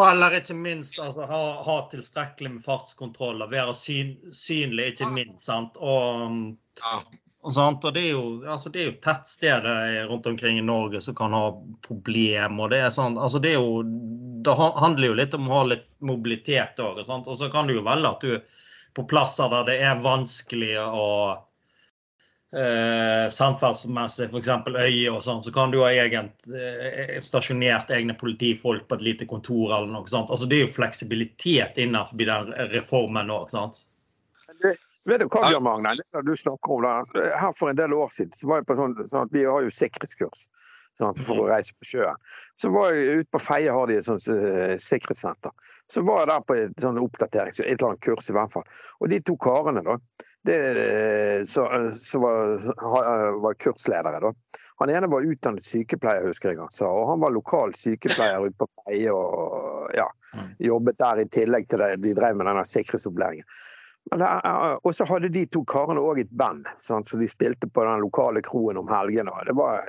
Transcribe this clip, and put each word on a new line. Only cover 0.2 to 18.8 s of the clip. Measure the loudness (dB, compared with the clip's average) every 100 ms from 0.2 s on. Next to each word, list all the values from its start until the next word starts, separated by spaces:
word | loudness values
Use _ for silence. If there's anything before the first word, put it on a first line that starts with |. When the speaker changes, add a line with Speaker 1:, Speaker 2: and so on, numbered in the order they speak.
| 6 4
Speaker 1:
ikke | -2 -8
minst, | -8 -8 -10 -10
altså, | -10 -10 -6
ha, | -4 -4 -4
ha | -2 -2 -4
tilstrekkelig | -12 -12 -8 -10 -10 -12
med | -10 -4
fartskontroller, | -4 -6 -14 -14 -6 -6 -4 -4
være | -2 -2
syn-, | -4 -4 -4 -4 -8 -16
synlig, | -12 -4 -4 -2 -2 -4
ikke | -4 -4
Speaker 2:
Ja. |
Speaker 1:
minst, | -4 -6 -10 -6
sant? | -6 -6 -6
Og, | 0 2 2 -2 -4 -6 -8 -12 _ -12
Speaker 2:
Ja. | -6 -6 -8 -20 _ _
Speaker 1:
og | -2
sant? | 2 4 2 -2
Og |
det | -2
er | 0
jo, | -2 -4 -8
altså, | -8 -10 -8
det | -6
er | -6
jo | -2
tettsteder | -2 0 -2 0 2 2 2 -2 -2 -4 -4
rundt | -6 -4
omkring | -2 0 0
i | 0
Norge | 0 -2 -6
som | -8 -4
kan | -2
ha | 0 -2 -4 -14 -18 -12
problem, | -10 -2 2 4 2 0 -2
og | 0
det | 2
er | 2
sånn, | 2 0 0
altså, | 0 2
det | 2
er | 4
jo, | 2 0 -2 -4 -6 -10 -10 -4
det | 2 4
ha-, | 4 4
handler | 4 4 2
jo |
litt | 2 0
om | -2 0
å | 2
ha |
litt | 4 0 -4 -10
mobilitet | -6 -4 -2 -4 0 0 0 -4
også, | -6 -6 -8
sant? | -10 -8
Og | -8
så | -4
kan | -2 0
det | 0
jo | 0
være | 2 0 0
at |
du | -2 -4 -6 _ -20 -20